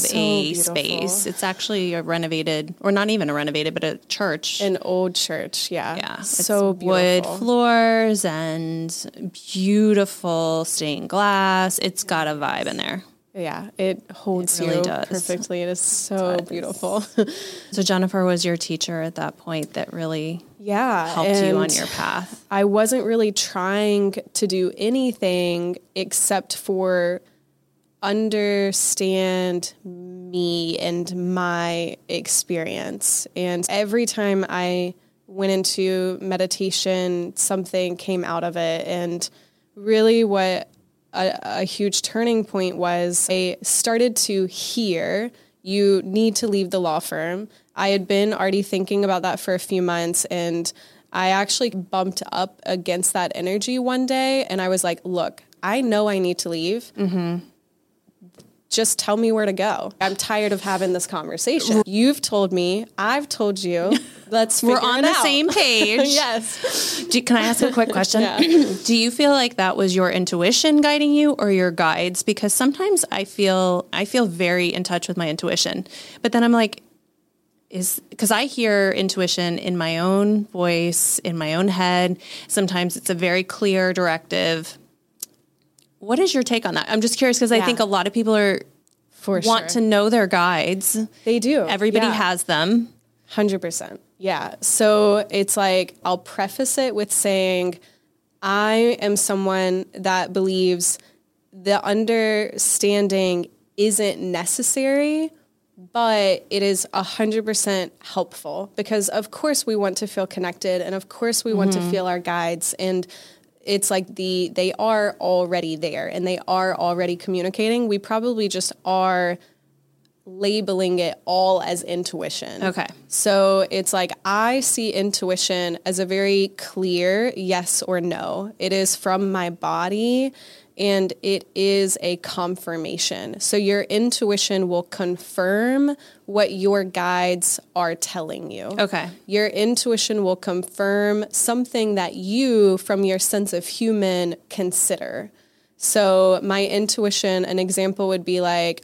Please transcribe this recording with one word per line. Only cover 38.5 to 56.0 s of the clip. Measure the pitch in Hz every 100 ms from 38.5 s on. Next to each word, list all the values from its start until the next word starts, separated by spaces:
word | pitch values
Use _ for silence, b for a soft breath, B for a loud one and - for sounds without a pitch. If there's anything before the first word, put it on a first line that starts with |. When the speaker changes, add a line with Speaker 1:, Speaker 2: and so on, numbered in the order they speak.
| 170
Speaker 1:
it. | 165 165 -
And | 180 175 175 - b b b b -
really | 202 220 220 233
what | 226 196 185 180 - _ _ _ _
a, | 185 185 -
a | - 180
huge | 185 - 202 -
turning | - 226 233 226
point | 208 202 185 175
was, | 175 175 175 175 -
I | 185 185 -
started | - - - 226 247 233 -
to | 196 185
hear, | - - - 220 170 - 185 233 b b _
"You | 185 202 202 196
need | 190 202 226 214
to | 240
leave | 202 185
the | 190
law | 175 156
firm." | - 160 160 185 214 b b
I | - 196
had | 196 185
been | 196 208
already | 208 190 196
thinking | 196 190 185 202
about | 196 185
that | 185 202
for | -
a | 185
few | - 190
months, | 180 170 170 175 -
and | 180 170 170 170 B B B B
I | - 185
actually | 190 202 - 240
bumped | 190 180 190 185 185 -
up | - 190 -
against | - 185 175 175 185
that | 196 175
energy | - 180 202 202 254
one | 247 254 254
day, | 262 262 269
and | - 190
I | 185
was | 185
like, | 180 170
"Look, | 185 180 - - _ _
I | 185 240
know | 254 208